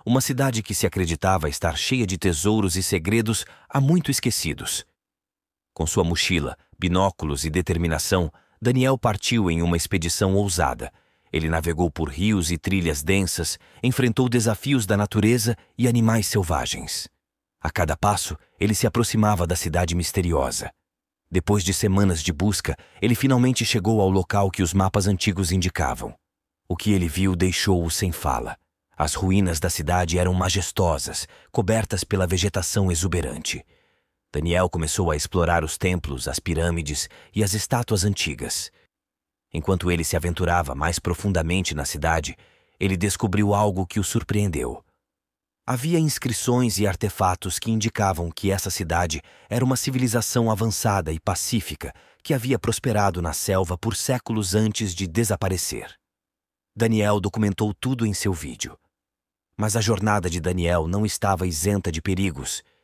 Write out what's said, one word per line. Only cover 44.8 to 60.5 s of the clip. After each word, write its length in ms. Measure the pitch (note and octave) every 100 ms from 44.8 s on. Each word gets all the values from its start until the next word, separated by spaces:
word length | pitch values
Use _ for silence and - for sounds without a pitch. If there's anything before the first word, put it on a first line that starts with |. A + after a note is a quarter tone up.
| - _ _ _ _ _ _ _ -
Havia 340 | B2 D3+ E3+
inscrições 800 | D#3 - B2+ A2+ - B2 A#2+ G2+
e 80 | G#2
artefatos 720 | F2+ G#2 - F#2+ F2+ F#2 -
que 100 | A#2
indicavam 640 | A2+ A2 - G2 F2 E2+
que 200 | - G2
essa 200 | G2 F#2
cidade 500 | - E2 E2+ F2 E2+ - - -
era 160 | A#2
uma 140 | B2+ B2+
civilização 720 | - B2+ B2+ A#2 - B2 A2+
avançada 640 | G2+ A2+ - A2+ G2 D#2+
e 60 | D#2+
pacífica 760 | - F2+ - G#2+ - D2+ C#2 - _ _
que 100 | -
havia 240 | C#3 A#2+ -
prosperado 640 | - - C3 G#2 G2+ F2+
na 100 | E2
selva 460 | - - F#2+ F2+ F2+
por 180 | A2+ -
séculos 600 | - B2+ - G#2+ F#2 G#2+
antes 400 | A2 - G2+ F2
de 100 | F#2
desaparecer. 880 | F2 A2+ G2 F#2+ F2+ - A#1 - - _ _ _ _ _ _ _ -
Daniel 440 | A2+ A2 G#2 G#2
documentou 540 | F#2 A2 G#2 F#2 G#2+
tudo 340 | - B2+ B2+ A2
em 60 |
seu 200 | G2+ G#2
vídeo. 440 | E2+ D2 A#1 - - _ _ _ _ _ _ _ -
Mas 200 | G#2+ A2+
a 60 |
jornada 480 | G#2 G2+ G#2+ G#2 F2
de 100 | E2+
Daniel 460 | E2